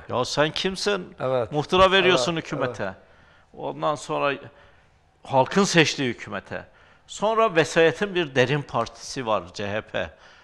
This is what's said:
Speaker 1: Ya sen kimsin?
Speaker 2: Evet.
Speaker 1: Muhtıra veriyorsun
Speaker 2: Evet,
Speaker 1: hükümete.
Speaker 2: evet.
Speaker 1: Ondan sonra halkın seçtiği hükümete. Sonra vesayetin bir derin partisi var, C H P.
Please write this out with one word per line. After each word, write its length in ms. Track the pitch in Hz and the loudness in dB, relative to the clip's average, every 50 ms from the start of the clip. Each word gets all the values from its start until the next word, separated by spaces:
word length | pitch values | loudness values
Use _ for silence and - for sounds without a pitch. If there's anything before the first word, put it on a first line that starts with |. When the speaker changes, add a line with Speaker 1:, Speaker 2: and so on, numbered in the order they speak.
| - - | -10 -6
Speaker 1:
Ya 160 | 107 120 123 | -4 -4 -4
sen 260 | - - 143 151 156 | -2 0 0 0 0
kimsin? 640 | - - - 190 190 - - 202 202 185 180 - - - | 0 -2 -4 -4 -4 -4 -2 -2 -2 -2 -4 -10 -10 -6
Speaker 2:
Evet. 320 | 135 131 131 127 113 - | -4 -2 0 -2 -2 -2
Speaker 1:
Muhtıra 400 | 143 147 139 - 180 185 190 190 | -2 -4 -2 2 4 6 6 6
veriyorsun 420 | 185 190 175 185 180 - - 175 170 | 6 6 6 6 4 4 2 0 -2
Speaker 2:
Evet, 100 | 160 - | -4 -6
Speaker 1:
hükümete. 380 | - 156 143 139 123 - - 104 | -6 -6 -4 -4 -4 -4 -6 -6
Speaker 2:
evet. 100 | 95 95 - _ _ _ _ _ _ _ _ _ _ - | -8 -8 -12 _ _ _ _ _ _ _ _ _ _ -16
Speaker 1:
Ondan 380 | 139 143 143 139 147 160 156 151 | -12 -10 -10 -6 -4 -2 -2 -2
sonra 380 | - - - 151 147 143 139 139 117 - 120 - - - _ _ _ _ _ _ _ _ _ _ _ - | -4 -6 -6 -4 -2 -2 -2 -2 -4 -10 -16 -20 -20 -20 _ _ _ _ _ _ _ _ _ _ _ -6
halkın 400 | - 135 131 131 - - 196 202 | 0 2 2 2 4 4 2 2
seçtiği 460 | - - 170 147 - - 147 135 120 | 4 6 4 4 4 2 -2 -4 -4
hükümete. 560 | 110 - - 107 107 95 - - 92 87 87 - _ _ _ _ _ _ _ | -4 -6 -10 -10 -10 -10 -10 -10 -12 -12 -12 -14 _ _ _ _ _ _ _
Sonra 480 | - - - 202 220 226 226 226 214 165 | -16 -8 -4 -2 0 2 2 2 2 4
vesayetin 600 | 160 151 - - 170 160 160 160 - 208 208 180 | 2 2 4 4 4 4 4 4 0 -4 -4 -2
bir 200 | 175 165 139 135 | -2 -4 0 2
derin 260 | 131 127 123 147 143 | 2 2 2 0 -2
partisi 680 | 139 - - 120 113 - - - - - - 139 123 | -4 -4 -4 -4 -4 -4 -8 -14 -14 -12 -10 -6 -2
var, 160 | 110 107 95 87 87 - | -2 -2 -2 -2 -6 -10
C 140 | - 101 98 | -8 -6 -6
H 100 | 104 110 | -6 -6
P. 280 | - - - 110 87 80 - - - - - - | -6 -6 -6 -6 -6 -6 -10 -18 -20 -20 -20 -20